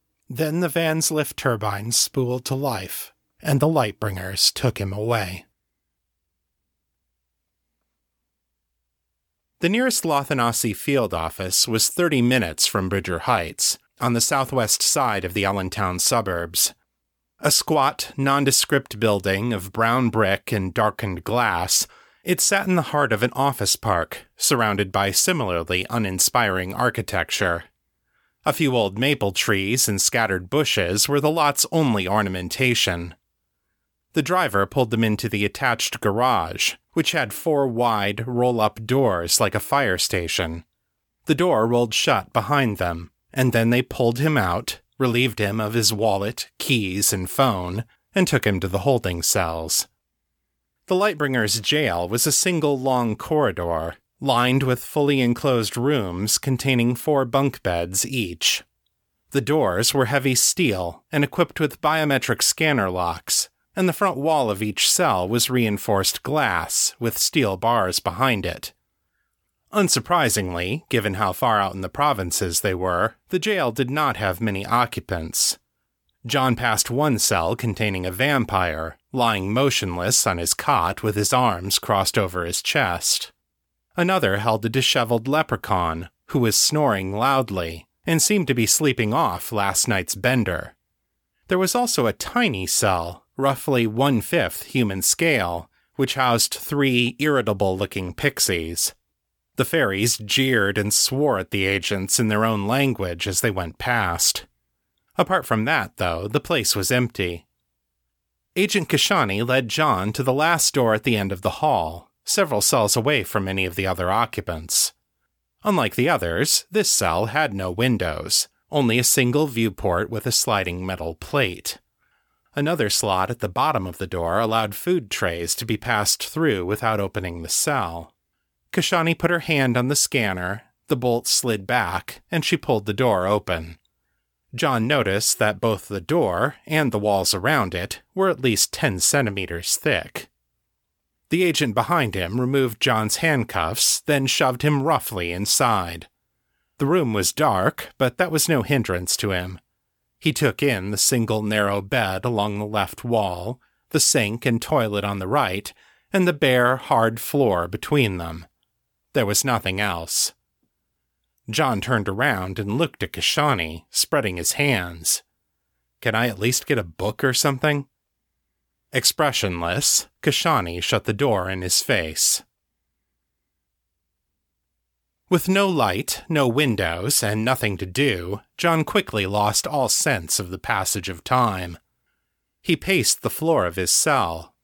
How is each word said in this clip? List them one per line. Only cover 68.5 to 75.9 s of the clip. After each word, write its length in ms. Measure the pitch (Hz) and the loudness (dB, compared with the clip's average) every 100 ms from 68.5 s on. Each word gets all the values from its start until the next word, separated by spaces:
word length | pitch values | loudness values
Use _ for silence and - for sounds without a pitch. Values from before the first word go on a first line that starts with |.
| 82 - _ _ _ _ _ _ _ _ _ _ | -8 -12 _ _ _ _ _ _ _ _ _ _
Unsurprisingly, 1200 | 208 190 - - 175 131 107 92 87 90 143 - | 0 2 2 2 2 4 2 -2 -4 -4 -6 -2
given 240 | 120 104 | -2 0
how 180 | 98 101 | 0 -2
far 300 | 87 123 107 | 0 2 2
out 140 | 95 95 | 0 -2
in 60 | |
the 60 | 92 | -8
provinces 720 | - 147 113 90 - 92 82 | 0 0 0 -2 -2 -2 0
they 140 | 101 | -2
were, 420 | 92 92 87 110 - - | -2 0 0 0 -2 -6
the 100 | 185 | -4
jail 320 | 214 196 131 | -2 0 0
did 180 | 117 123 | -2 -2
not 280 | 147 147 110 | 0 -2 0
have 240 | 104 92 | -2 -2
many 240 | 113 95 101 | -2 -2 0
occupants. 920 | 117 120 - - 90 80 - - - _ _ _ | 0 0 -4 -6 -6 -4 -2 -2 -2 _ _ _